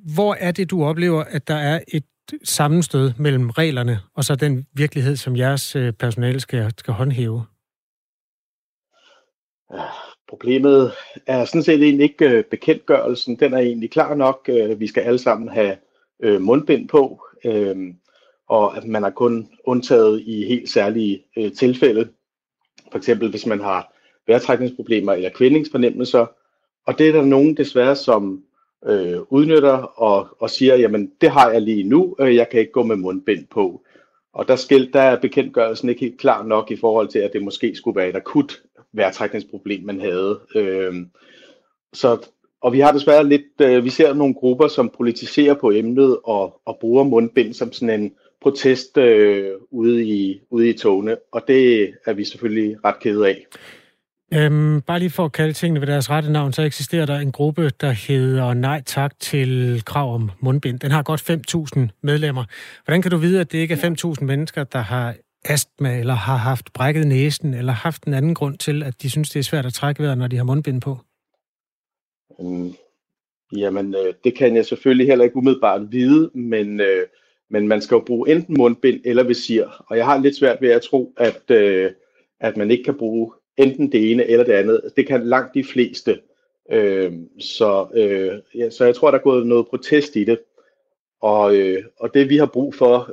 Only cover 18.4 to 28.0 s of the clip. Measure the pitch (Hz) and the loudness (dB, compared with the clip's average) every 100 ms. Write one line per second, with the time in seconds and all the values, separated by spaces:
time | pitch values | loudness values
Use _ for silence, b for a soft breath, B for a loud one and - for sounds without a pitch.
18.4 | - 110 101 101 110 110 98 - 120 117 | -2 0 0 -2 -6 -4 -4 0 0 -2
19.4 | 110 _ - 123 123 123 107 107 107 110 | -8 _ -4 -4 2 4 4 2 -4 -6
20.4 | 104 123 - 113 101 113 104 95 _ - | -4 -4 -2 -2 0 0 -2 -4 _ -8
21.4 | 104 - 127 127 139 110 113 _ _ _ | -6 -2 0 2 2 2 -2 _ _ _
22.4 | _ _ _ _ _ - - 110 110 104 | _ _ _ _ _ -6 -2 -2 -2 -6
23.4 | 117 101 101 92 - _ _ _ - 120 | -6 -6 -4 -6 -8 _ _ _ 0 0
24.4 | - 120 123 127 117 110 101 92 92 - | 2 -2 -2 -8 -4 -2 0 -2 -4 2
25.4 | 131 151 151 131 120 - 123 123 117 _ | 4 4 0 -2 -2 -2 0 0 0 _
26.4 | _ _ _ _ - 120 156 156 139 139 | _ _ _ _ -6 2 2 4 4 4
27.4 | 151 147 135 127 127 143 | 4 2 -2 0 2 0